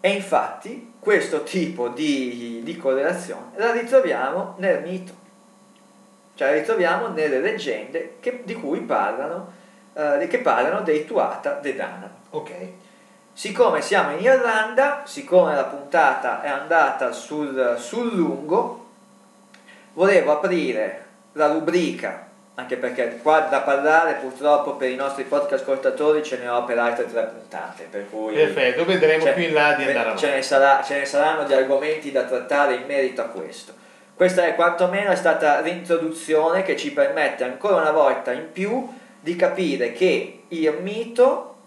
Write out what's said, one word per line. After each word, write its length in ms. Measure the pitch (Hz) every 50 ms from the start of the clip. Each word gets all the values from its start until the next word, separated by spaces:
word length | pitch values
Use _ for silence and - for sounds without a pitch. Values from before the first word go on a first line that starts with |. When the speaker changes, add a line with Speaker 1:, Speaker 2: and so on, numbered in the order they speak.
Speaker 1:
E 80 | - 190
infatti 800 | 202 196 190 - 160 127 - - - - - 208 254 254 - - - -
questo 460 | - 208 208 170 143 - 160 147 -
tipo 440 | - - 190 160 139 - 123 123 117
di, 720 | 113 131 156 147 139 131 127 123 120 120 120 117 117 117
di 140 | 117 - 165
correlazione 760 | - - 135 131 135 143 165 180 180 - - - - - - -
la 160 | 196 220 233
ritroviamo 840 | 226 240 233 233 262 262 - 170 131 120 127 139 156 185 196 - - 185
nel 240 | 190 190 160 139
mito, 300 | - 170 185 185 - - - - - - _ _ _ _ _ _ _ _ _ _ _ _ _ _ - _ _ _ _ _ _
cioè 160 | - 143 135
la 40 | 151
ritroviamo 520 | 156 151 226 226 196 175 165 175 - 233 208
nelle 320 | - 156 156 147 135 127
leggende 760 | 156 214 - - - 139 110 110 107 - 151 165 - - - -
che, 200 | - 247 247 240 -
di 100 | - 226
cui 260 | - - 139 160 -
parlano, 720 | - - 135 104 98 - - 127 143 156 170 - 180 - - - - - - - _ _ _
eh, 320 | 151 151 147 143 143 175 170
che 100 | - -
parlano 420 | - 160 120 117 127 156 180 208
dei 260 | 190 165 151 151 151
Tuatha 460 | - 233 180 101 90 - - - 143
De 220 | 143 - 143 143 127
Danann. 360 | - - - - 180 196 196 - - - _
Speaker 2:
Ok. 200 | - 151 - - 165 180 185 185 - - - - - _ _ _ _ _ _ _
Speaker 1:
Siccome 480 | _ - - 220 190 - 240 202 156 151
siamo 320 | - - 208 190 156 143
in 80 | - 175
Irlanda, 840 | 202 254 269 262 247 233 220 214 214 226 233 262 277 285 285 - -
siccome 480 | - - 277 - - 170 180 170 151 151
la 100 | 139 131
puntata 760 | - 143 143 139 - - 170 156 135 127 131 131 123 104 -
è 60 | - 147
andata 640 | 139 135 147 151 170 165 151 131 - - 131 120
sul, 640 | 117 - - - 151 151 151 139 131 131 127 120 120 120
sul 360 | - - - 233 240 226 202
lungo, 760 | 185 160 143 139 139 151 151 170 233 - - - - - - - _ _ _ _ _ - _ _ _ _ _ - - _ - - - - - -
volevo 380 | 156 180 196 196 175 147 147
aprire 720 | 151 147 170 185 180 165 147 131 117 107 107 95 95 - - - _ _ _ _
la 160 | _ 147 156 160
rubrica, 800 | 156 160 - 170 165 180 165 139 127 - 113 98 92 - - - - _ _ _ _
anche 220 | - 127 - 127
perché 440 | 120 - 120 - 131 120 117 - -
qua 180 | - 151 156 156
da 200 | 151 - 143 131
parlare 540 | - 143 139 135 143 151 156 160 160 160 147
purtroppo 600 | - 131 131 127 - 143 147 147 139 - 143 135
per 160 | - 135 127
i 40 | 127
nostri 300 | 131 139 139 - - 127
podcast 380 | - 147 143 143 143 139 123
ascoltatori 600 | - - 135 131 135 135 - - 147 151 151 151
ce 140 | 151 - 131 120
ne 100 | 120 123
ho 160 | 120 120 117
per 140 | - 120 117
altre 280 | 117 120 117 - 117
tre 160 | - 113 117
puntate, 640 | 110 - - - - - - 80 82 - - - - -
per 140 | - 101 101 101
cui 240 | 110 110 110 110 110
Speaker 2:
Perfetto, 500 | 147 156 151 - 151 131 127 123 156 170
vedremo 400 | 175 185 - 156 156 160 156 160
Speaker 1:
ce-, 80 | 143
Speaker 2:
più 120 | - 170 170
in 100 | 160 156
là 180 | 151 147 147
di 120 | 143 139 135
Speaker 1:
ce-, 40 | 131
Speaker 2:
andare 200 | - 123 113 113
avanti. 180 | 107 - 151
Speaker 1:
ce 80 | 139 135
ne 80 | 135
sarà, 400 | 127 - 143 135 135 139 139 -
ce 160 | - - 143 139
ne 60 | 139
saranno 380 | 139 143 143 147 156 156 156 143
di 100 | 139 135
argomenti 580 | 131 131 135 143 135 151 156 156 156 143 143
da 120 | 135 131 -
trattare 500 | 131 135 123 123 - 143 143 147 139 123
in 80 | 127 131
merito 360 | 139 143 139 131 123 - 120
a 40 | 113
questo. 460 | 117 - 95 80 78 - - - - - - - - - - - _ _
Questa 300 | - 180 180 185 180 175
è 100 | 165 160
quantomeno 540 | - 170 165 - - 185 180 185 202 208 196
è 60 | 175
stata 440 | - - 170 151 - 156 147 143 -
l'introduzione 1040 | 156 165 180 180 - - 170 160 160 160 160 - - 156 156 151 156 160 170 190
che 140 | 185 - 139
ci 160 | - 160 143
permette 520 | 139 147 139 135 - 160 147 127 - - 123
ancora 320 | 127 127 - - 208 190
una 160 | 165 156 156
volta 400 | 147 156 143 135 120 - - 127
in 200 | 127 151 160 -
più 340 | - 190 190 208 233 262 240 - - - - - - -
di 180 | - 156 175
capire 560 | 175 185 165 - 190 180 151 135 123 120 117
che 500 | - - 185 180 147 - - - - - - -
il 300 | 175 160 156 156 151 -
mito 720 | 180 202 208 226 233 233 233 240 247 269 - - - - - - -